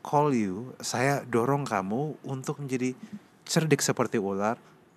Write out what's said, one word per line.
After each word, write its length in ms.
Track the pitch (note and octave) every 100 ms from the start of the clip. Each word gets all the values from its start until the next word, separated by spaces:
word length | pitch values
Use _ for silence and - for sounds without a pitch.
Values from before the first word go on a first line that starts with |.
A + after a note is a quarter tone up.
call 300 | - D3 D3
you, 420 | B2 G2+ F#2 B2+ -
saya 460 | - A#2+ C3+ C#3
dorong 400 | B2 A#2 B2 C#3+
kamu 560 | C3 G#2 F#2+ A#2 D3+ -
untuk 340 | B2+ C3+ C3+ C#3+
menjadi 340 | C#3 B2+ B2+ B2+ - - - -
cerdik 380 | - - D#3 C#3+
seperti 360 | - C3 A2+ A#2
ular, 420 | G2 G2 G#2 B2 - - -